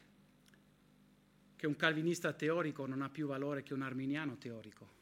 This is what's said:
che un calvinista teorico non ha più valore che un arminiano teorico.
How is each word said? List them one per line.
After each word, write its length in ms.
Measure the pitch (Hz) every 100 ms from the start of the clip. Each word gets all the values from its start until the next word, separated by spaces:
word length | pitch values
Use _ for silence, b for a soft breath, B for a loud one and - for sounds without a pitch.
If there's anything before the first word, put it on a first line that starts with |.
| - - - - - - - - - - - - - - - -
che 100 | 156
un 100 | 143
calvinista 560 | 165 156 165 165 165
teorico 540 | 147 151 165 156 143 135
non 160 | 135
ha 80 | 135
più 160 | 147 147
valore 360 | 135 143 139
che 120 | 131
un 80 | 135
arminiano 560 | 135 131 135 147 151 117
teorico. 500 | 123 113 107 - - -